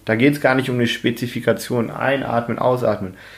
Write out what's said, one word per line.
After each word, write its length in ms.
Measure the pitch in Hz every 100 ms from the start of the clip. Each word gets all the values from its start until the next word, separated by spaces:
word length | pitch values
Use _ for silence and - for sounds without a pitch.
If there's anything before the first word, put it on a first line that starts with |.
Da 100 | -
geht's 260 | 110 139 143
gar 140 | 131
nicht 160 | 131 127
um 80 | 123
die 80 | 117
Spezifikation, 1040 | - 120 117 120 120 117 107 - 123 107
einatmen, 680 | - 123 139 120 117 117 113
ausatmen. 560 | 127 123 117 101 95 90 -